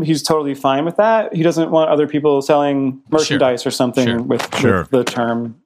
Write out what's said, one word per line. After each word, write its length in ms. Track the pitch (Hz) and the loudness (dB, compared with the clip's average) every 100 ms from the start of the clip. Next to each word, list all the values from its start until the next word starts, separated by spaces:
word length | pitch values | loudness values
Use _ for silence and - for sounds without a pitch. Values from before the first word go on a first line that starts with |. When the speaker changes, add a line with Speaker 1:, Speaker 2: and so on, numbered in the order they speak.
Speaker 1:
he's 180 | 156 151 | 0 -2
totally 320 | - 156 143 | 0 0 -2
fine 300 | 139 139 135 | -4 -2 0
with 120 | 165 170 | -2 0
that. 380 | 214 220 208 | 2 2 0
He 80 | 175 | 0
doesn't 280 | 170 160 165 | 0 0 0
want 200 | 160 156 | 2 2
other 160 | 147 147 | 2 0
people 360 | 151 151 139 | 0 2 2
selling 500 | 139 147 143 139 135 | 2 2 2 0 -2
Speaker 2:
Sure. 80 | 131 - 156 | -4 -2 -2
Speaker 1:
merchandise 460 | 151 143 135 120 | 0 2 2 0
or 60 | 135 | -4
something 360 | - 123 123 120 | -2 -2 0 0
Speaker 2:
Sure. 160 | 117 | -2
Speaker 1:
with, 280 | 123 117 - | -2 -4 -4
with 80 | - | 0
Speaker 3:
Sure. 280 | 127 95 78 | 2 2 0
Speaker 1:
the 140 | 127 | 0
term. 520 | 117 123 117 117 117 113 | 0 -2 -2 -2 -6 -12